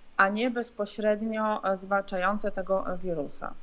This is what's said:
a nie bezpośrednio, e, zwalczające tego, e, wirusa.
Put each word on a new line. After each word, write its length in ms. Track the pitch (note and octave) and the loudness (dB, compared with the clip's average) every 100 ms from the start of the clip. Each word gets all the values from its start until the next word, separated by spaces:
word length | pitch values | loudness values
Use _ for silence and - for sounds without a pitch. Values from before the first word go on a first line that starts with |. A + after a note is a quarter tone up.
| - - | -2 4
a 120 | G3 | 4
nie 220 | G#3 B3 | 4 0
bezpośrednio, 1120 | A#3+ A3+ - G3+ - G#3+ G#3 A3 A3 G#3+ G#3+ | 0 -4 -4 -6 0 2 2 0 0 0 0
e, 120 | F#3+ F#3+ | 0 -2
zwalczające 760 | F#3+ G3 G3 F#3 F#3 G#3 G#3 | 0 0 0 0 2 2 0
tego, 420 | G3 F#3 F#3+ - | -2 0 0 0
e, 60 | F3+ | -2
wirusa. 560 | F#3 E3 C#3+ - - - | -2 -2 -4 -6 -8 -8